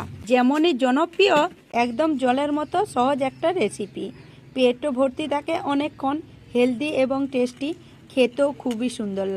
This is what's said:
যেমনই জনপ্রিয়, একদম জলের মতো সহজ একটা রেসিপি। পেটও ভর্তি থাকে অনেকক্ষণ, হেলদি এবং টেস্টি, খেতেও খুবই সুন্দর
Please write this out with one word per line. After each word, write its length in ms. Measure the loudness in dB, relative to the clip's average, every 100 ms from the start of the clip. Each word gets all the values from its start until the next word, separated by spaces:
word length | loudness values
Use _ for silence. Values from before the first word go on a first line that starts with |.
| -4 -12 0
যেমনই 440 | 4 4 4 2 2
জনপ্রিয়, 540 | 2 2 0 2 4 4 2 -2 _ -2
একদম 260 | -2 0 -2 0
জলের 300 | 0 0 0 -2
মতো 200 | -2 -2 -2
সহজ 260 | 0 0 0 -2
একটা 200 | -2 -2 0
রেসিপি। 460 | -2 -2 -10 -8 -12 -12 -20 -20 -12
পেটও 360 | 0 2 2 -2 0
ভর্তি 280 | 0 0 -4
থাকে 220 | -4 -2 -4 -2
অনেকক্ষণ, 420 | -2 -2 -4 -4 -4 -8 -20 -6
হেলদি 360 | 0 2 2 -2 0
এবং 160 | 0 0 -2
টেস্টি, 360 | -2 -2 -2 -8 -8 -12 -20 -6
খেতেও 380 | 0 0 2 0 0
খুবই 280 | -6 -4 -4 -4
সুন্দর 300 | -6 -4 -4